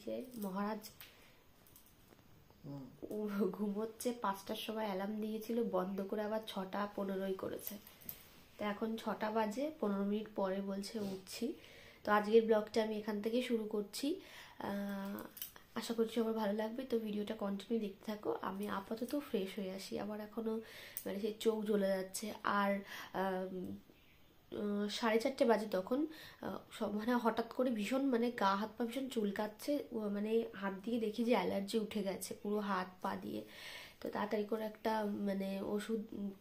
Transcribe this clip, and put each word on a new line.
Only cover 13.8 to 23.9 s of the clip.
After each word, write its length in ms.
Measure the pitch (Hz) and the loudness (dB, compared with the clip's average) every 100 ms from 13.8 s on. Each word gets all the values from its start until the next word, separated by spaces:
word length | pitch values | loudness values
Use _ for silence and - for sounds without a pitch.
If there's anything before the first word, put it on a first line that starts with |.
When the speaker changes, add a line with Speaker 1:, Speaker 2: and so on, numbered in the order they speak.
| 208 - 277 370 - - - - | -4 -2 -2 -2 -6 -16 -16 -8
Speaker 1:
আহ, 80 | - 202 202 196 196 208 - - - - - - | -4 -4 -4 -4 -6 -6 -8 -12 -14 -14 -12 -8
আশা 180 | 220 | -2
করছি 220 | 233 226 240 | 0 2 2
সবার 180 | 226 | 2
ভালো 200 | 226 208 | 2 2
লাগবে, 300 | 214 220 233 | 2 0 -2
তো 160 | 262 233 | 0 0
ভিডিওটা 340 | 220 208 208 | 0 -2 -2
continue 480 | 214 202 196 - 226 | -2 -2 -2 0 0
দেখতে 300 | 208 196 - | 0 -6 -6
থাকো। 260 | 208 - - | -4 -2 -2
আমি 260 | - 190 208 | -2 -4 -2
আপাতত 520 | 196 196 226 240 294 | -2 -2 -4 -2 -2
fresh 400 | 285 214 190 190 | 0 -2 -2 -4
হয়ে 120 | 185 | -4
আসি, 280 | 190 190 226 | -6 -6 -4
আমার 200 | 202 208 | -4 -6
এখনও 380 | 214 240 220 220 220 - - - 190 | -6 -4 -2 -2 -4 -14 -12 -10 -6
মানে 140 | 190 | -2
সেই 140 | 214 208 | -2 0
চোখ 260 | 226 214 208 | 2 2 4
জ্বলে 220 | 202 190 | 4 4
যাচ্ছে। 460 | 190 190 - 214 - | 2 0 -6 -6 -2
আর, 360 | - 202 202 202 196 - - | 2 4 4 2 0 -10 -6
আম, 600 | 180 190 185 185 185 190 202 - | 0 0 0 -2 -4 -6 -8 -12